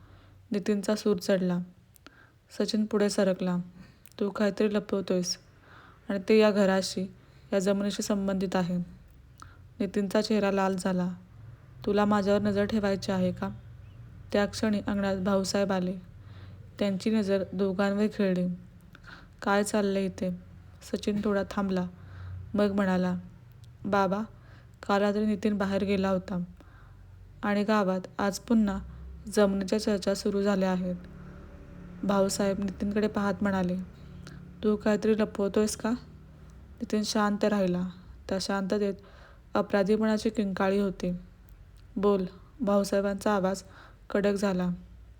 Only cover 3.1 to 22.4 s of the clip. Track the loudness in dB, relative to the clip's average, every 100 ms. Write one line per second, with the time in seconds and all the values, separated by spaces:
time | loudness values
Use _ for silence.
3.1 | 2 2 2 0 -2 -4 -12 -20 -20 -20
4.1 | -6 -4 0 -2 2 0 0 -2 -4 0
5.1 | 0 0 -4 -8 -20 -20 -20 -20 -18 -6
6.1 | -6 4 6 6 6 4 2 0 -4 -6
7.1 | -10 -20 -20 -4 0 2 0 0 -2 -2
8.1 | 0 0 0 0 0 0 -2 -4 -10 -20
9.1 | -20 -20 -20 -20 -20 -20 -6 -4 -2 0
10.1 | 0 2 2 2 2 0 0 0 0 -2
11.1 | -4 -14 -20 -20 -20 -20 -8 0 2 4
12.1 | 4 4 2 2 2 2 0 0 0 0
13.1 | 0 0 0 -6 -8 -16 -18 -20 -20 -20
14.1 | -18 -2 2 2 2 0 0 0 0 0
15.1 | 0 2 2 2 0 2 2 0 -4 -10
16.1 | -20 -20 -18 -18 -18 -20 -4 -2 0 0
17.1 | 0 2 0 0 0 0 2 0 2 0
18.1 | 2 2 2 0 -4 -10 -20 -20 -20 -20
19.1 | -20 -20 -6 0 2 2 0 2 0 -2
20.1 | -2 -4 -6 -10 -20 -20 -20 -8 -4 -2
21.1 | -2 0 0 0 -2 0 0 -2 -8 -18
22.1 | -16 -12 -12